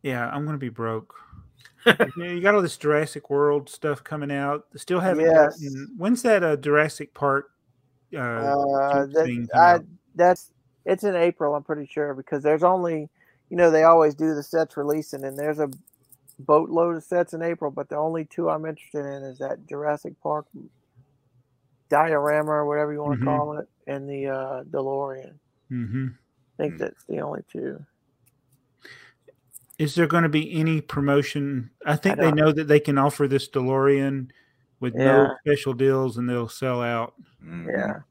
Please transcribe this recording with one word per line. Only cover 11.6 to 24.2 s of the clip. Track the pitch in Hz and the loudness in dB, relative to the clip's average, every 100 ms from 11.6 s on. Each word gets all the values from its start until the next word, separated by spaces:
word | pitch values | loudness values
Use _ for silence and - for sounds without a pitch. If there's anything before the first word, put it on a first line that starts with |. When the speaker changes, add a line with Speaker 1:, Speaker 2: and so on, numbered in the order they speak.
Speaker 3:
pretty | 143 151 143 | -6 -8 -6
sure, | 151 147 | -6 -6
because | 135 - 147 | -6 -6 -2
there's | 147 156 | 0 4
only, | 175 185 175 160 151 _ _ _ _ | 4 2 -2 -6 -8 _ _ _ _
you | 175 | 4
know, | 170 | 4
they | 156 | 8
always | 160 165 151 143 | 8 8 6 2
do | 160 151 | -2 -2
the | |
sets | 143 165 160 - | -2 -2 -2 -4
releasing, | 143 156 151 139 | -4 -4 -4 -10
and | 135 135 | -10 -6
there's | 147 151 | -6 -4
a | 147 135 _ _ _ - _ - | -4 -6 _ _ _ -20 _ -14
boatload | 135 151 165 165 170 165 | 2 2 2 0 0 -2
of | |
sets | - 180 170 | -2 -2 -2
in | 165 | -4
April, | 165 170 147 | -6 -4 -6
but | 135 139 | -8 -8
the | 147 | -4
only | 160 165 156 | -4 -4 -8
two | - 165 | -4 -2
I'm | 156 160 | -2 -6
interested | 151 - 147 143 | -12 -12 -10 -10
in | 139 | -12
is | 135 131 | -14 -12
that | 135 - 147 | -10 -10 -10
Jurassic | 143 151 147 170 - | -8 -6 -6 -8 -10
Park | 151 151 151 139 - _ _ _ _ _ _ _ _ _ _ _ _ | -6 -6 -8 -20 -20 _ _ _ _ _ _ _ _ _ _ _ _
diorama | 147 165 151 147 151 156 | 2 2 2 0 0 0
or | 151 147 | -2 -2
whatever | 147 151 | -2 -4
you | 147 | -4
wanna | 147 131 | -6 -4
Speaker 1:
Mm-hmm. | 131 | -2
Speaker 3:
call | 147 147 151 | -2 -4 -8
it, | - _ - | -14 _ -12
and | 139 139 | -10 -10
the, | 139 | -8